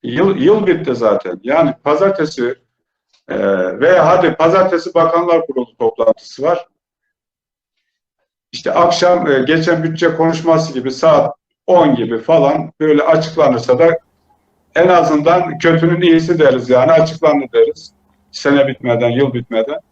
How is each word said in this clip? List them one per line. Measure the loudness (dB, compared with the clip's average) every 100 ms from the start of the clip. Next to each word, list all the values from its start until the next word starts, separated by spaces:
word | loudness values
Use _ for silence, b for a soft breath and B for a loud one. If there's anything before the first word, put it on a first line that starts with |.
Yıl, | -8 -2 0 2
yıl | 2 2 2
bitti | -2 -2 -2
zaten. | 0 -2 -4 -10
Yani | -4 0 0 -2
pazartesi, | -4 0 0 -2 -6 -4 -6 -6 _ _ _ _ _ _ _
e, | -4 -2 -2 -4 0
veya | 2 4 4
hadi | 2 0 0
pazartesi | 0 2 0 -2 -2
Bakanlar | -2 0 0 0 -2 -2
Kurulu | -8 -8 _
toplantısı | -6 -2 -2 -2 -6 -8
var. | -4 -4 -8 _ _ _ _ _ _ _ _ _ _ _ _ _ _ _ _ _ _
İşte | -10 -4
akşam, | 0 0 2 2 2 0
e, | 0
geçen | 0 -2 0 -2
bütçe | -4 -2 -2 0
konuşması | -2 -2 0 0 -2
gibi | -8 -8
saat | -2 2 2 0 -6 _ _ 0
on | 2 4 0
gibi | -2 -6
falan | 0 2 2 -2 -6 _
böyle | 0 0
açıklanırsa | 2 0 0 0 0 0 0 2
da | 2 0 _ _ _ _ _ _ _ 0
en | 2
azından | 4 2 0 0 0 -2 -2
kötünün | 0 2 0 0
iyisi | 2 2 2 2
deriz | 2 2 0
yani, | 2 4
açıklandı | 2 2 0 0 0 0
deriz. | 2 0 0 -16 _ _ _ _
Sene | -6 0 2 0
bitmeden, | -2 -4 -2 0
yıl | 0 -2
bitmeden. | -4 -6 -6 -4 -8 _